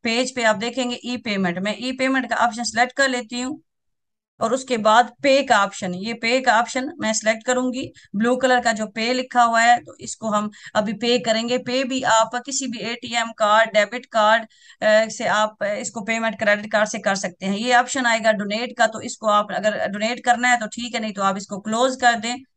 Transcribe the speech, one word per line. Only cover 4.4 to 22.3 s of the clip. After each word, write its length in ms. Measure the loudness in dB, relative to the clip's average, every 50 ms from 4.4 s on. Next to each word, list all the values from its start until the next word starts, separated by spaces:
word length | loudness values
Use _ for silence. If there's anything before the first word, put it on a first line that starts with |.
और 140 | -2 -2 -2
उसके 220 | -2 -2 -2 -4
बाद 360 | 2 4 6 6 6 6 4 0 _ 2
पे 200 | 4 4 4 4
का 220 | 4 4 4 4
option, 300 | 0 -2 -6 -6 -6 -6
ये 200 | -6 -6 -8 -8
पे 260 | -4 -2 0 0 2
का 200 | 2 4 2 2
option 320 | 2 0 -4 -6 -6 -6 -8 -6
मैं 140 | -4 -2 -2
select 340 | 0 0 -2 -2 -2 -2
करूंगी, 460 | -2 0 0 0 -2 -4 -6 -8 -10 -12 -20 -20 _ -4
Blue 200 | 0 2 2 2
color 240 | 2 2 2 2 4
का 120 | 2 0 -2
जो 140 | -2 -4
पे 260 | -8 _ -4 -2 -2 -2
लिखा 300 | -2 -4 -2 2 2 4
हुआ 200 | 4 4 4 6
है, 180 | 6 4 4
तो 160 | 2 -10 -20 _
इसको 280 | -14 -14 -14 _ -6 -2
हम 220 | -2 -2 -2 -4 -8 -12 -20 -4 _
अभी 180 | -2 0 0 -4
पे 260 | -4 0 0 0 0
करेंगे। 400 | 2 0 -2 0 0 -2 -2 -4
पे 260 | -2 -2 -4 -2 -2
भी 180 | -2 -4 -2 2
आप 280 | 4 4 4 4 2 -2
किसी 320 | -8 -8 -6 -8 -6 -6
भी 120 | -6 -8 -6
एटीएम 500 | -6 -8 -8 -8 -8 -6 -4 -2 -4 -4
कार्ड, 420 | -2 -2 2 4 6 4 4 4
debit 360 | 2 0 0 0 -2 -12 -12
card, 360 | _ 0 2 4 4 4 2 0 -4 _ _ _ -20 -12 _ 2
अ, 260 | 4 4 4 4 2
से 180 | -4 -4 -2
आप 380 | 0 0 2 0 0 -2 _ -4
इसको 360 | -4 -4 -4 -6 -8 -8 -8
payment 380 | -6 -4 -4 -2 -2 -4 -4 -2
credit 340 | 0 0 0 0 -2 -2 0
card 160 | 0 0 0
से 100 | -2 -4
कर 160 | -2 -2 -2
सकते 320 | -2 -4 -8 -10 _ -6
हैं। 100 | -4 -4
ये 200 | -4 0 4 4
option 300 | 4 4 2 -2 -2 0
आएगा 260 | 0 0 2 2 2 2
donate 460 | 2 -2 -4 -4 -4 -6 -6 0 0
का, 80 | 0
तो 140 | 0 0 -6
इसको 260 | -10 -10 -12 -4 0
आप 260 | 2 2 2 2 0 -4
अगर 360 | -2 0 0 -2 0 -4 -4
donate 360 | -4 -4 -4 -4 -4 -2 2
करना 240 | 0 2 2 4 2
है 80 | 2
तो 100 | 2 0
ठीक 280 | -6 -8 -10 -10 -6 -6
है, 60 | -6
नहीं 120 | -6 -6 -6
तो 100 | -2 -2
आप 140 | 0 0
इसको 220 | -2 -6 -10 -12 -10
close 380 | -6 -4 0 0 2 0 0
कर 180 | 2 2 2 2
दें। 220 | 2 -2 -6